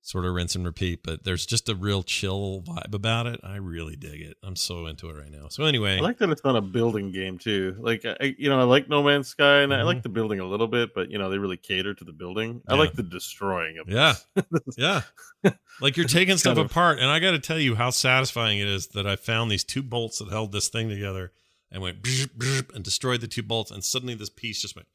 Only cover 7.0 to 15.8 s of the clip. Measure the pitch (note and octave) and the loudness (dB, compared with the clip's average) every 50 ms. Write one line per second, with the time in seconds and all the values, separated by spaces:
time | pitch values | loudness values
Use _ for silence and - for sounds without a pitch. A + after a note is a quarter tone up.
7 | G2 G2 F2+ F#2+ F#2+ F#2+ F#2 F2 - A2+ G#2 G2 F#2+ F#2 F#2 G2+ A#2 A2+ A2+ G#2+ | -2 -4 -4 -4 -6 -6 -6 -6 -4 -2 0 0 0 -2 -4 -4 -2 -2 -2 -2
8 | - A#2 G2+ - - C#3 C3 - C#3 D3 C#3 C3 B2+ B2 B2 C#3+ C#3+ - D3 D3 | -2 -6 -4 -2 -2 -2 -2 0 0 2 4 6 6 8 8 6 6 4 2 4
9 | C#3+ C#3+ C#3+ C#3+ C3+ - - _ D3 C#3+ C#3+ C#3+ C#3+ C#3 C#3 C3 A#2 E3+ F3 B2+ | 4 6 4 4 2 -4 0 _ 6 8 8 8 6 6 4 2 2 2 0 0
10 | A2+ B2+ F#2+ A2+ A2+ G#2+ G#2+ G2 F#2 F#2 G2 G#2 A2+ A2+ A#2 A#2+ A#2+ A2+ - G2+ | -2 -4 -2 -2 0 0 0 -2 -2 -2 0 0 0 2 2 2 0 0 0 -4
11 | F#2 - - G#2+ G2 F#2+ F#2+ G2 G2+ F#2+ F#2 F2 _ - G2+ F#2 F#2+ G2+ G2+ - | -4 -4 -2 -4 -2 -2 -2 -2 -2 -2 -4 -6 _ -4 -2 -2 0 -2 -4 -8
12 | F2 E2 E2 D2+ F2+ F2 F#2 G#2+ A2 A2+ A#2 A#2+ _ - B2+ C#3 D#3 D3 - - | -12 -18 -16 -12 -10 -8 -4 -4 -4 -4 -6 -10 _ 0 4 4 4 4 2 -4
13 | G#2+ F2 E2+ F2+ - - - - G2 G2 F#2+ F2+ E2 D#2+ D#2+ E2 D#2+ E2+ F#2+ A#2 | -6 -6 -6 -10 -10 -10 -10 -4 -2 -2 0 0 -2 -4 -6 -10 -6 -2 2 4
14 | D3 D#3+ B2+ - - _ _ G3 F3+ _ E3 E3 - - B2 - B2+ D#3+ G3+ D#3+ | 4 4 4 2 -2 _ _ -2 -2 _ -2 -2 -2 -2 -6 -2 0 0 2 0
15 | G#2 - _ - - - - _ - G3 - _ _ _ - - | -2 -6 _ -20 -20 -20 -20 _ 2 2 2 _ _ _ -14 0